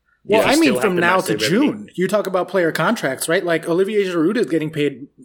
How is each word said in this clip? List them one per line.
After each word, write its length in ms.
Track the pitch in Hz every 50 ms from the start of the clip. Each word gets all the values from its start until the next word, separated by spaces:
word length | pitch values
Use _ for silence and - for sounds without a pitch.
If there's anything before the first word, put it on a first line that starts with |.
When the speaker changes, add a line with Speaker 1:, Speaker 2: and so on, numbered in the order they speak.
| _ _ _ _ _
Speaker 1:
Well, 180 | - 208 220
Speaker 2:
Yeah. 60 | - -
Speaker 1:
I 40 | 269
Speaker 3:
You 60 | 320
Speaker 1:
mean, 20 | 320 269
Speaker 3:
still 60 | -
have 60 | - -
Speaker 1:
from 100 | 202 180
Speaker 3:
the 40 | 175
Speaker 1:
now 160 | 170 175 185
Speaker 3:
match 100 | 190 -
Speaker 1:
to 100 | - 107
Speaker 3:
day 80 | 104 107
revenue. 260 | 110 180 240 302 226
Speaker 1:
June. 180 | 110 208 208 - -
You 120 | 175 185 180
talk 180 | 208 208 190
about 220 | 190 185 180 175 -
player 220 | - 190 170 160
contracts, 580 | 147 - 165 196 240 - - 139 131 127 - -
right? 160 | 165 196 170
Like, 240 | 175 165 160 160 160
Olivier 360 | 165 180 190 214 220 202 196
Giroud 320 | 185 175 170 151 185 214
is 100 | 240 190
getting 240 | 139 160 156 156 156
paid, 380 | 156 147 147 139 135 120 139 - _ -